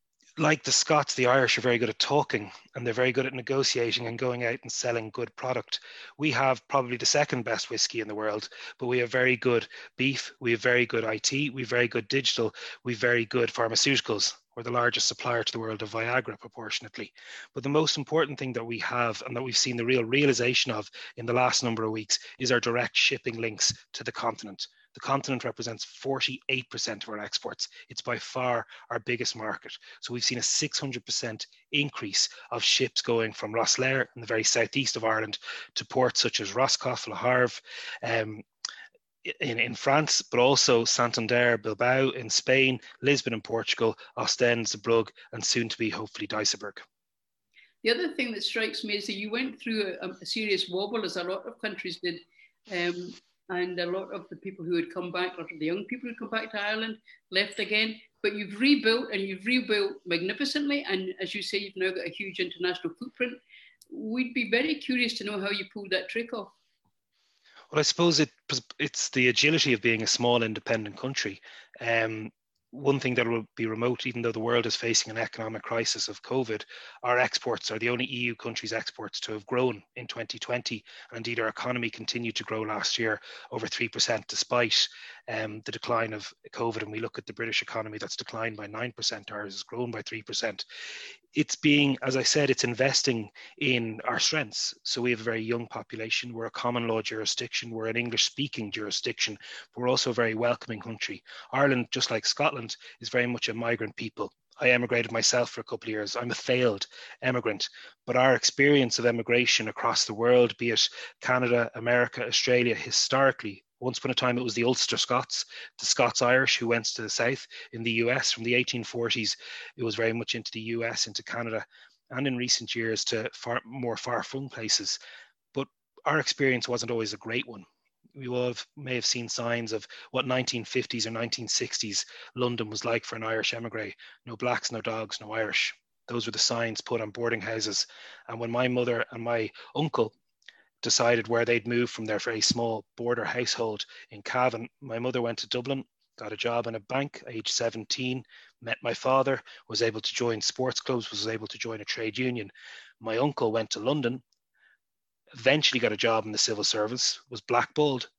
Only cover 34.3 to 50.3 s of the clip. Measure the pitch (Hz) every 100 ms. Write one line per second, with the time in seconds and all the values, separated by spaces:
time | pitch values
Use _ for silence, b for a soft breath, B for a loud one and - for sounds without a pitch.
34.3 | 113 113 123 117 139 127 117 113 110 110
35.3 | - B B B - - 131 123 - 117
36.3 | - 98 110 135 - 131 117 - 104 123
37.3 | 127 123 - B B B B 120 117 107
38.3 | 107 - _ - B B _ _ _ -
39.3 | - 143 117 120 120 139 143 151 - -
40.3 | 120 127 139 - 117 113 - 120 123 110
41.3 | 123 123 117 110 104 123 131 135 131 113
42.3 | - - 131 131 127 B B 127 143 127
43.3 | 113 - 113 107 - 113 - B - 120
44.3 | - 120 117 110 107 110 117 110 B B
45.3 | 117 110 120 113 - 110 113 110 - 107
46.3 | 107 104 98 101 - - _ _ _ _
47.3 | _ _ b b b 220 240 349 - 247
48.3 | 208 - 233 220 - 214 208 - 196 208
49.3 | 233 262 - 233 220 196 - 185 - 170